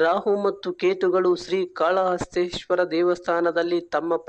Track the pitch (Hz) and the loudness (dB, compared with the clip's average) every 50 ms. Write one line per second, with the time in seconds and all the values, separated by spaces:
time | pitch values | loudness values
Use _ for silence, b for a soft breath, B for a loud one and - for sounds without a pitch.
0 | 160 165 180 196 196 220 202 202 202 196 190 - - 180 180 - 180 185 190 185 | 2 2 2 0 0 0 0 0 0 -2 -2 -4 -6 -8 -4 -2 0 0 0 2
1 | 190 180 180 185 185 180 175 170 - - 185 190 180 180 - - 160 170 185 190 | 2 2 2 2 2 2 2 0 -2 -2 -2 -2 -2 -4 -2 0 0 2 2 2
2 | 185 185 180 175 - - - 175 180 175 - - - - 180 175 180 175 156 165 | 2 0 0 -2 -4 -4 -2 -2 -2 -2 -4 -8 -4 -2 0 0 0 0 0 2
3 | 175 175 175 175 175 - 170 170 175 170 160 170 170 175 175 170 170 - - 151 | 2 2 0 0 -2 -2 0 0 0 0 0 0 0 0 -2 -2 -2 -2 -4 -4
4 | 160 170 170 160 - | -2 -2 -2 -2 -2